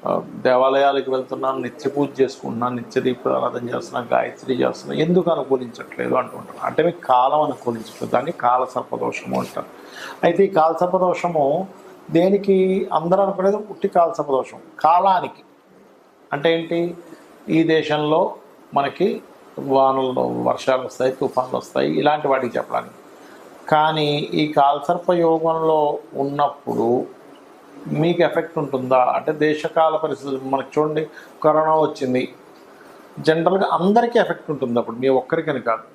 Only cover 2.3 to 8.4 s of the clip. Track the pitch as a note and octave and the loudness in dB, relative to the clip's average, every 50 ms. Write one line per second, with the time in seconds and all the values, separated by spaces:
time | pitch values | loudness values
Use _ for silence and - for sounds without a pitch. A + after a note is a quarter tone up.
2.3 | - - - C#3 B2 A2+ B2+ B2 B2 A#2+ A#2 - - C3 B2+ C3 B2 - - C3 | 0 -8 -10 -8 -6 -4 -4 -4 -4 -6 -10 -4 -4 -2 0 0 -2 -2 -2 -2
3.3 | C3 A#2+ A#2 B2 - B2 A#2+ A#2+ B2 B2 - - C3 B2 A#2+ A#2 B2+ B2 B2 A#2+ | 0 0 0 -2 -4 -6 -6 -6 -6 -6 -8 -6 -6 -6 -4 0 0 0 0 -2
4.3 | - - - C3 C3 B2+ C3 B2 A#2+ - - C#3 C#3 C#3+ D#3 E3 F3+ F#3 E3+ E3+ | -8 -12 -4 -4 -2 0 0 -2 -2 -4 -10 -8 -2 -2 0 2 2 2 4 2
5.3 | E3 C#3+ C3+ B2+ C3+ B2+ B2+ A#2 - - - - - - - B2 - - - - | 0 0 0 0 -2 -2 -2 -8 -12 -16 -16 -14 -8 -6 -4 -2 -2 -2 -2 -4
6.3 | - - - - - - - - B2+ - D#3 F3 E3+ - - - B2+ B2 B2+ C#3 | -10 -16 -16 -16 -14 -8 -6 -2 0 2 0 0 0 -4 0 2 4 4 4 4
7.3 | D3 D3+ D3+ C#3+ C3 - - B2 A#2 A2+ A2 - - - A2+ - - A#2+ A#2+ D#3+ | 4 2 0 0 -2 -6 -6 -6 -6 -6 -8 -14 -12 -10 -6 -2 -2 -2 -2 -2
8.3 | F3+ - | -8 -2